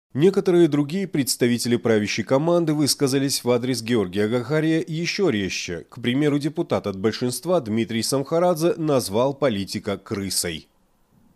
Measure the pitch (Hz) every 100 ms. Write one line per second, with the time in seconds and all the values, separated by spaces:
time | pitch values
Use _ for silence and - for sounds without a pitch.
0 | _ 123 175 196 196 175 165 147 143 180
1 | 190 160 123 - 123 120 120 117 117 110
2 | 104 - 104 135 160 175 165 151 143 -
3 | 139 135 135 - 120 123 123 120 113 120
4 | 92 95 107 123 117 156 156 160 156 156
5 | 170 - 190 107 95 - - 85 - -
6 | 120 127 151 143 147 156 170 107 104 95
7 | 107 107 123 123 160 180 117 110 110 113
8 | 110 135 139 165 180 170 170 - 156 135
9 | 95 101 131 - 143 101 95 107 98 98
10 | - 101 98 - 90 80 - _ _ _
11 | _ _ _